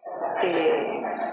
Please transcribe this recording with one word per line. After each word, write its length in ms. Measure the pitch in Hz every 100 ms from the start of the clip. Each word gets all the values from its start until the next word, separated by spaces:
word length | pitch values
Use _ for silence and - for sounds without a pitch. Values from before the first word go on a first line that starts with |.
| - - - -
eh, 580 | - - 466 480 - - - - -